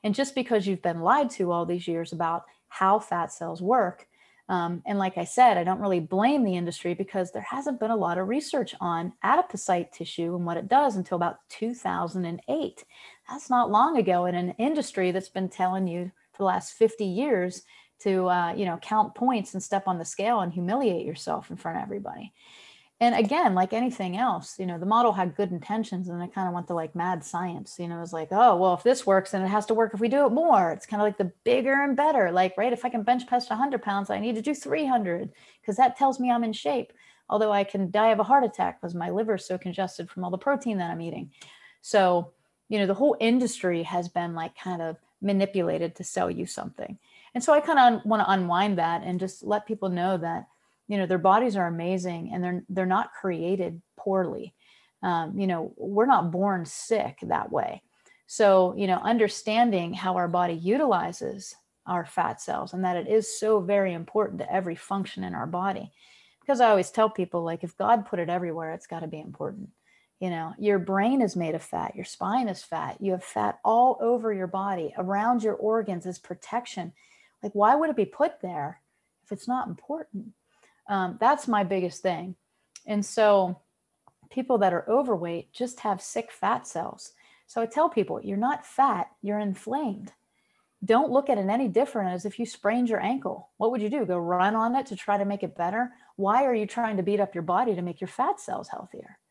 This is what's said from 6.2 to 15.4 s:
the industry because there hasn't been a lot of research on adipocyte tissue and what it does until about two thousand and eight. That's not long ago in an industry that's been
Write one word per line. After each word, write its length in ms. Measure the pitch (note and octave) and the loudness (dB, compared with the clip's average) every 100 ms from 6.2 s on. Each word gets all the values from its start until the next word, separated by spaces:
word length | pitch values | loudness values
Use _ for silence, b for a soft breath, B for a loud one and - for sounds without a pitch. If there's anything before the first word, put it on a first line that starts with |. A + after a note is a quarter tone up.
| A#3 D4 | 2 4
the 140 | G#3+ F3+ | 2 0
industry 380 | F3 E3+ F3 F3 | -2 -4 -6 -4
because 360 | G3 G3+ F3+ | -4 -4 -4
there 140 | - F#3 | -8 -8
hasn't 320 | C4 C#4 B3+ | -6 -6 -4
been 120 | A3 | -2
a 40 | A3+ | 0
lot 220 | E3+ F3 | 0 -2
of 100 | F#3+ | 0
research 460 | C4 D4 D4 G#3 - | -2 -2 -4 -4 -4
on 320 | F3 E3 F3+ - | -4 -2 -4 -4
adipocyte 680 | G#3 D4 F4+ G3 - F3+ E3+ | 2 2 2 -6 0 0 -2
tissue 440 | - E3+ - E3+ F3 | -10 -10 -4 -4 -2
and 80 | |
what 140 | E3+ E3 | -4 -4
it 100 | G3 | 2
does 280 | C4 C#4+ G3+ | 4 4 0
until 220 | F3+ F3 | -2 -2
about 300 | F3 - _ | -2 -4 _
two 260 | - A3+ A#3+ | -6 -6 -4
thousand 500 | - F3 E3+ F#3 E3+ | -4 -4 -4 -4 -6
and 160 | F3 - | -6 -4
eight. 360 | D4 D4 - - B B B - | -4 -4 -10 -20 B B B -14
That's 220 | C4+ - | -14 0
not 180 | B3 A3+ | 2 4
long 260 | G#3 C#4 D4+ | 4 4 4
ago 280 | F#3+ F3 F3+ | 4 2 2
in 80 | |
an 220 | F3 F3+ - | 0 -4 -2
industry 540 | B3 D4+ - - F3+ | 0 0 -2 0 0
that's 180 | F#3 F#3+ | 0 -4
been 200 | F#3+ | -6